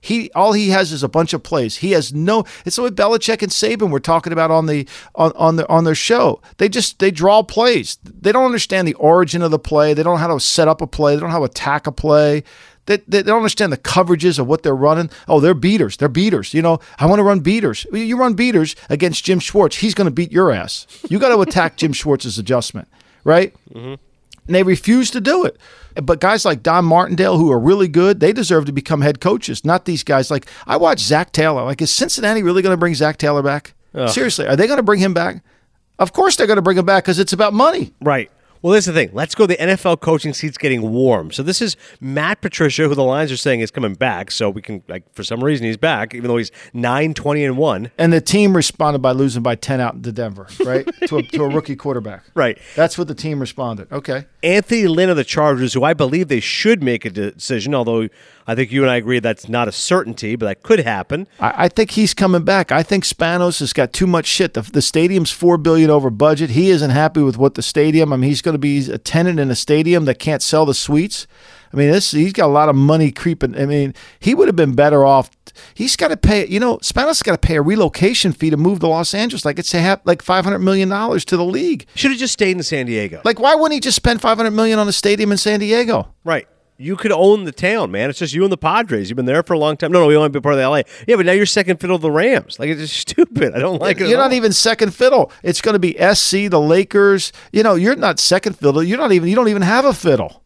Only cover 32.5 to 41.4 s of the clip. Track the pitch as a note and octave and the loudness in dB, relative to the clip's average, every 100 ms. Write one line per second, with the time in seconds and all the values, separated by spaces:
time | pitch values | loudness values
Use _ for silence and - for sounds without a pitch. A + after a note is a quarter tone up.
32.5 | F3+ F#3+ F3+ F3 C#3+ D3+ D3+ D3 D3 C#3 | 2 2 0 0 0 -2 0 -2 0 -2
33.5 | C#3+ - _ _ - A#2+ A#3+ B3 - - | -4 -8 _ _ -6 -4 -2 -2 -4 -2
34.5 | C#3 A3 C#4 G#3 G#3 F#3+ E3+ F3 - _ | 2 2 2 0 2 2 0 -4 -8 _
35.5 | _ _ _ _ - F#3 - F#4+ - G#3 | _ _ _ _ -4 -4 0 0 2 2
36.5 | G#3 F3+ F#3 F3+ F#3+ F3+ F3 G3 F3+ G#3 | 2 2 0 2 2 2 -2 0 0 0
37.5 | G#3 D4 F4+ - - C#3+ C3+ G#2 _ _ | 2 2 0 -6 -4 -2 -2 -4 _ _
38.5 | _ F3 G#3+ F#3+ D#3+ G#2+ G2 D#3+ - G3+ | _ 2 2 2 -2 -2 -4 -6 0 2
39.5 | F3 E3+ F#3+ F#3 E3+ - D#3+ D3+ C3+ D#3 | 2 0 0 0 -2 0 -2 -2 -8 -8
40.5 | - D3 B2 A2 A#2 C3 G#2+ D#2 - | -4 -2 -2 -2 0 2 2 -2 -8